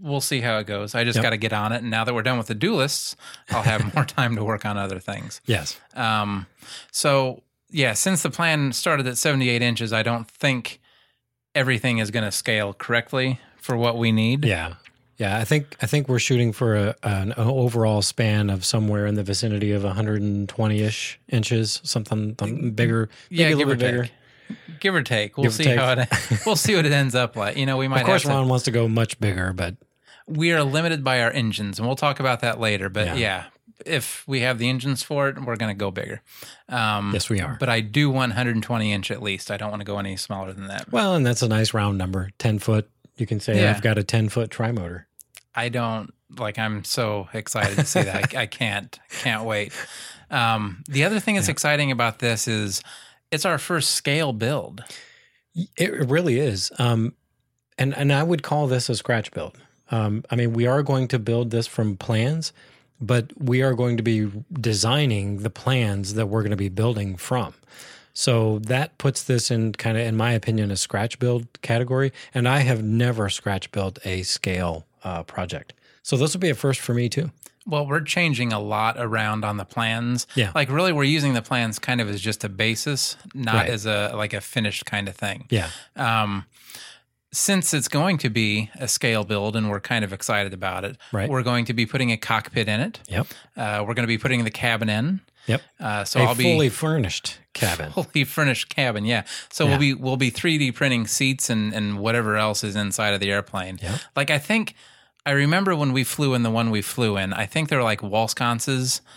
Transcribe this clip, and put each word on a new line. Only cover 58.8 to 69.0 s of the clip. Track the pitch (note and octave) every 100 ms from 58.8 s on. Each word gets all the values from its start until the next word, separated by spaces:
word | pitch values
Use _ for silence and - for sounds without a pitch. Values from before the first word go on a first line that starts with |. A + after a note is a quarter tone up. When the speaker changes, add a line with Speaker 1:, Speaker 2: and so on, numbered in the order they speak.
| -
Speaker 2:
a |
scratch | A2 - A2+ -
build. | - D#2+ - _ _ -
Um, | A2+ G#2+ G#2 -
I | A#2+
mean, | A#2+
we | A#2 A#2+
are | C#3
going | C#3 C3 B2+
to | B2+
build | G#2+ A#2 A#2+
this | A#2 A2+
from | - G#2+ G2
plans, | - A2 B2 D#3+ D#3 - - - _ -
but | G#2+ A#2+ A2+ -
we | C3 B2+
are | C3+
going | A#2+ B2 A#2
to |
be | A2+ A2 G#2 G#2 -
designing | D3+ A2+ G#2 A2+ C#3+ C#3+ G#2 G2+ G2+
the | A2
plans | - - C3 G#2+ G2 G2
that | G#2+ G#2
we're | A2
gonna | G#2 G2+
be | G2
building | F#2 A2+ A2 G2 F#2+
from. | - B2+ G2 - _ - - - _
So | - - A#2 A2 G#2+
that | A2 B2+ D3+
puts | -